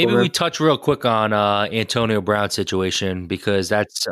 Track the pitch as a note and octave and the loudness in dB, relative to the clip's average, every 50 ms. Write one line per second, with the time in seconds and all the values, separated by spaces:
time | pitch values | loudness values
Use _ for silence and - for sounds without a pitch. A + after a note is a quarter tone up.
0 | F3 F#3+ G3+ F#3+ F#3+ E3+ - - F3 E3 - - D#3 D#3+ C#3 - - D3 C#3 - | 2 2 4 2 2 2 0 -2 -2 -2 -2 2 2 2 2 2 2 0 0 0
1 | - A#2+ A2+ A2 G#2+ G#2+ G#2+ G#2 G#2 G#2 G#2 G2+ G#2 D2+ G#2 A2+ G#2+ - - A#2+ | 0 0 2 2 2 2 2 2 2 2 2 0 0 -2 -2 -4 -4 -2 -2 -2
2 | A#2 A2+ G#2+ G#2 F2+ G#2 G#2 G#2 G#2 G2 - G#2 F#2+ - G2 F#2+ F#2+ F#2 - - | 0 2 0 0 2 0 0 0 0 -2 -2 -4 -4 -2 -2 -2 -2 -2 -2 -2
3 | G2+ F#2+ F#2 F#2 F2+ E2+ F#2+ - - G#2 G2+ G2 F#2 F2 G#2 G#2 G2+ - - - | -4 -4 -4 -6 -6 -6 -6 -4 -2 0 0 0 0 0 0 0 -2 -2 -6 -8
4 | - - | -6 -4